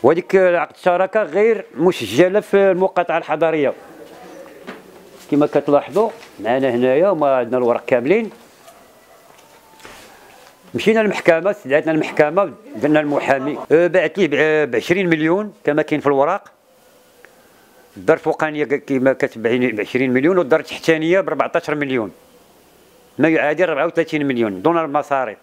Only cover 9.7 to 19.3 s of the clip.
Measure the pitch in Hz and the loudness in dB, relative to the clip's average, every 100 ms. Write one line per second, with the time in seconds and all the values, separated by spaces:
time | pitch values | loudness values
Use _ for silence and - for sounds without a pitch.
9.7 | - - - - - - - - _ - | -20 -20 -20 -20 -20 -20 -20 -20 _ -12
10.7 | 117 - 220 214 - - 165 185 196 127 | -2 2 2 2 0 2 2 0 -4 0
11.7 | 143 156 156 - - 151 175 190 - - | 0 2 -2 -2 2 2 2 -2 -6 -18
12.7 | 113 135 151 147 143 - 135 135 147 - | -6 0 2 2 -2 0 -2 -2 -8 0
13.7 | 151 175 175 156 180 170 135 156 156 143 | 2 4 2 0 -2 0 2 0 0 0
14.7 | 120 - 175 180 160 156 185 208 - - | -4 -2 -2 0 0 0 -2 -4 -6 -2
15.7 | 147 151 151 139 139 143 196 - _ _ | -2 -2 -2 0 0 0 -2 -10 _ _
16.7 | _ _ _ _ _ - _ _ _ _ | _ _ _ _ _ -20 _ _ _ _
17.7 | _ _ 104 90 160 156 156 156 151 139 | _ _ -8 -2 0 0 -4 -4 -4 -4
18.7 | 135 - 139 131 127 131 | -4 -2 0 0 0 -4